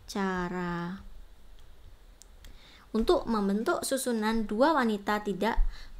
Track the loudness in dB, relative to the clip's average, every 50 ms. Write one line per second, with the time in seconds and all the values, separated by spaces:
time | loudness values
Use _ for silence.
0 | -14 -8 -4 -2 -2 0 0 -2 -2 -2 -2 -4 -4 -2 -2 -4 -4 -6 -8 -10
1 | -12 -12 -14 -14 -16 -16 -18 -20 -20 -18 -18 -18 -18 -18 -18 -18 -18 -18 -18 -20
2 | -20 -20 -20 -20 -20 -20 -20 -20 -18 -18 -18 -18 -20 -20 -20 -20 -10 -2 0 2
3 | 4 4 4 4 4 2 0 2 2 2 2 2 2 2 0 0 0 0 -2 0
4 | 0 0 0 0 0 2 2 0 0 0 2 4 6 6 6 4 2 2 0 -2
5 | -2 -2 -2 -2 -2 -2 -2 0 0 2 4 4 4 4 2 -4 -10 -12 -10 -2